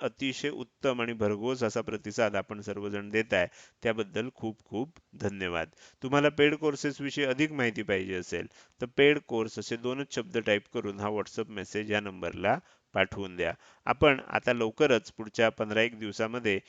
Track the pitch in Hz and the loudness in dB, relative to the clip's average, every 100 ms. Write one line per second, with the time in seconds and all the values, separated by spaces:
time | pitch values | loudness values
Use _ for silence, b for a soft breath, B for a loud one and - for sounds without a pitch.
0 | 123 - 135 123 143 143 120 _ 139 120 | -4 -4 -6 -4 -4 -6 -10 _ -2 0
1 | 117 113 104 104 120 127 110 117 110 107 | -2 0 0 0 -2 0 0 -2 -4 -6
2 | 104 104 107 101 - 107 101 101 101 101 | -4 0 2 0 -4 -8 -8 -6 -6 -6
3 | 104 107 110 98 87 - B B 117 113 | -2 0 2 2 2 -2 B B -2 -2
4 | 101 107 127 - 113 107 - 104 151 - | -2 -4 -6 -6 -8 -8 -8 -6 -6 -8
5 | _ - 104 98 92 85 80 _ B B | _ -6 -6 -2 -2 -2 -4 _ B B
6 | 131 143 147 151 147 151 151 139 147 135 | 0 4 4 6 4 4 0 0 -2 -4
7 | 139 147 139 127 156 147 120 113 107 95 | -6 0 0 2 0 2 0 0 0 0
8 | 95 92 - 87 90 - b b 123 - | 0 -4 -4 -6 -6 -12 b b -6 4
9 | 143 147 - 117 110 - 101 117 123 135 | 4 4 0 -2 -2 -6 -6 -4 -4 -4
10 | 139 127 101 117 110 104 - 120 104 98 | -6 -6 -4 -2 2 2 0 -6 -6 -4
11 | 104 107 95 - 107 101 87 107 107 104 | -2 -2 -4 -6 -6 -8 -6 -4 -2 -2
12 | 101 92 87 90 95 135 - b b 101 | -2 -6 -6 0 0 0 -2 b b 0
13 | 95 104 95 90 82 - b b - 120 | 0 -2 -6 -2 -2 -4 b b -2 4
14 | 151 131 - - - 123 113 - 151 113 | 6 6 2 0 2 2 0 2 4 4
15 | - - 110 - 113 - 107 107 117 110 | 2 -10 -6 2 2 2 0 2 2 0
16 | 110 98 110 120 113 95 | -6 -4 -4 0 2 0